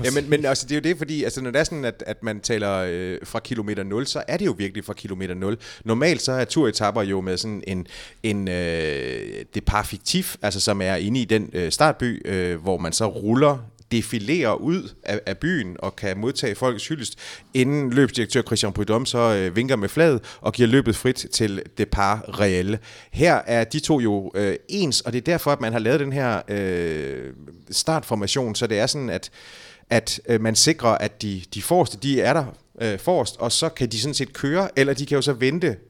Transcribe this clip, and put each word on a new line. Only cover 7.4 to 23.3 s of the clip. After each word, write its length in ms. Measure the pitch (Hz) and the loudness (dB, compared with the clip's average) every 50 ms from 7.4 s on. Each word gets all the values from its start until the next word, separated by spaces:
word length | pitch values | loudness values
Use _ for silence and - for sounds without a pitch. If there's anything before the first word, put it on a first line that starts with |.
| - 110 104 95 - | -4 -6 -8 -8 -6
en, 200 | 92 95 92 85 - - - - - - - | -4 -4 -4 -6 -8 -12 -18 -18 -20 -14 -6
en, 260 | - 110 101 101 98 95 | -4 -2 -2 -2 -2 -2
øh, 720 | 90 90 87 85 82 82 80 78 71 69 62 64 64 55 50 52 50 52 58 - - | -2 -2 -2 -2 0 0 0 -2 -2 -2 -4 -4 -6 -8 -8 -10 -10 -12 -12 -8 -8
depart 320 | 107 - - 101 107 104 | -2 0 2 2 2 0
fiktif, 500 | - 110 95 - - - 185 185 - - - | -2 -6 -6 -4 -2 0 0 0 -2 -6 -2
altså, 180 | - 104 92 98 | -2 -2 0 0
som 220 | - 113 101 98 | 0 0 2 2
er 120 | 92 95 95 | 0 0 0
inde 260 | 85 92 104 123 131 | 0 0 0 0 0
i 40 | 127 | 2
den, 260 | - 110 110 101 - | 4 2 2 2 0
øh, 180 | - 90 87 80 | -2 -2 -2 -2
startby, 500 | - - 147 156 135 - 127 120 110 - - - | 2 4 4 4 4 2 -2 -2 -2 -4 -4 -2
øh, 340 | 95 92 90 90 85 80 | -2 0 0 0 -2 -2
hvor 160 | 80 95 92 87 | 0 -2 0 0
man 140 | 85 82 | -2 -2
så 140 | - - 113 101 | 0 0 0 0
ruller, 500 | - - 98 107 117 131 151 143 143 127 113 - - - - _ | -2 -2 0 2 4 6 6 4 4 2 -4 -12 -18 -20 -6 _
defilerer 640 | 120 113 107 - 123 113 101 117 160 180 135 107 95 | 0 0 0 0 -4 -4 0 0 0 2 2 2 0
ud 380 | - 95 147 175 190 - 95 - - | 0 0 0 0 0 -2 -6 -14 -10
af, 180 | - - 104 107 - | -6 -4 -4 -4 -4
af 120 | 95 98 - | -6 -6 -4
byen 380 | 143 165 185 147 101 90 87 - | -2 -2 -2 -2 -4 -6 -8 -6
og 180 | - 95 - | -6 -6 -6
kan 220 | - - 98 92 98 | -4 -4 -4 -2 -2
modtage 360 | 110 127 135 - - 113 101 | -2 -2 -2 -2 -2 -2 -2
folks 340 | - 131 127 120 104 - - | 0 0 -2 0 -2 -4 -6
hyldest, 300 | 160 147 113 - - - - - - - - _ - | -6 -6 -6 -10 -10 -12 -14 -16 -16 -18 -18 _ 0
inden 360 | 131 127 139 147 147 139 123 | 2 2 4 2 0 0 2
løbsdirektør 500 | 120 139 139 117 - 127 110 - - 127 | 4 6 6 6 4 0 -2 0 0 0
Christian 300 | 110 - 117 - - 101 | 0 2 0 0 0 0
Prudhomme 340 | 92 - 104 107 110 117 - | 0 -2 0 2 2 2 2
så, 120 | - - 120 | 0 0 2
øh, 380 | 117 117 107 98 92 90 85 | 4 4 4 2 2 2 0
vinker 200 | 113 123 131 135 | 0 2 2 2
med 120 | 110 98 98 | 0 0 0
flaget 320 | - 151 170 165 135 110 - - - - | 2 4 6 6 4 2 -2 -8 -16 -6
og 120 | - 110 | -4 -4
giver 160 | - - 123 113 | 2 4 4 6
løbet 280 | 123 139 - 117 104 | 6 6 6 4 0
frit 300 | - - 127 131 - - - | 2 0 0 0 0 -4 -4
til 300 | - - 113 104 98 95 - - - - | -2 0 0 0 -2 -4 -8 -8 -4 -2
départ 500 | 104 - - 104 101 98 104 110 - 107 92 95 | -2 0 2 2 2 2 2 0 -4 -8 -2 0
réel. 360 | 104 98 92 90 90 98 110 110 - - - - - - | 2 4 4 2 2 0 -2 -4 -6 -12 -20 -20 -16 -10
Her 220 | - 104 151 175 | 0 2 4 6